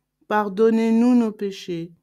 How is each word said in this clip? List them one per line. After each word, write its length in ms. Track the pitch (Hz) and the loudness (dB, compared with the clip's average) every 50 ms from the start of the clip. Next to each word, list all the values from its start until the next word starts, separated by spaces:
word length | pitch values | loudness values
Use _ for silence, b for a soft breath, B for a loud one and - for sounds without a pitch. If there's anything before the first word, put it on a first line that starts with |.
| _ _ _ _ _ - | _ _ _ _ _ -4
pardonnez-nous 840 | 214 214 208 202 190 190 226 226 226 226 226 226 226 226 233 247 254 | -4 -2 -2 -2 -2 2 2 2 2 2 2 2 2 2 4 4 4
nos 180 | 240 233 220 | 2 2 0
péchés, 600 | 208 214 208 202 190 - - - 175 165 165 175 170 _ | -4 -6 -8 -8 -8 -10 -10 -10 -8 -8 -10 -12 -16 _